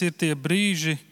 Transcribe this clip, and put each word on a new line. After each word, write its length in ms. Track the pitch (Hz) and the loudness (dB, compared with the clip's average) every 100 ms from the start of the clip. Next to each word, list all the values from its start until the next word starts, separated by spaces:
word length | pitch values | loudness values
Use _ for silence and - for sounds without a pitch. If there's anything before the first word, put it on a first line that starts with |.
ir 100 | 175 - | 0 0
tie 160 | 165 147 | 0 0
brīži, 640 | 143 185 202 180 156 147 - | 0 0 2 0 -2 -4 -6